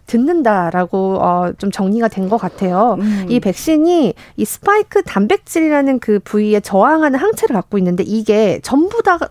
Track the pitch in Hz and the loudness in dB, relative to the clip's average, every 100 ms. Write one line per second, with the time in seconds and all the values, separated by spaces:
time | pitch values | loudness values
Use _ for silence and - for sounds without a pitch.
0 | - 226 277 349 233 202 170 180 180 196 | -4 0 0 2 2 0 0 -2 -2 -2
1 | 190 190 180 175 175 - 196 185 190 226 | -2 0 0 0 -2 -4 -6 -2 -2 0
2 | 226 - 185 220 185 - 190 180 240 185 | -2 -2 -2 -2 -4 -4 -2 2 0 0
3 | 208 208 185 240 202 180 - 311 330 349 | -2 -2 -2 -2 -2 -2 0 2 2 2
4 | 233 - - - 214 - - 415 415 415 | 0 -2 -10 -6 -6 -4 0 0 0 -2
5 | - - 208 403 - 330 320 294 269 254 | -2 0 0 0 -2 -2 0 2 2 0
6 | - 208 - 208 214 208 - 190 240 320 | 0 -2 0 -2 2 0 0 2 4 4
7 | 311 254 381 440 440 220 - 208 185 180 | 2 0 0 0 0 -2 -2 -2 0 0
8 | - 214 214 208 214 143 - 269 359 453 | -2 -2 0 2 2 0 -2 0 0 0
9 | 440 370 - | 0 0 -4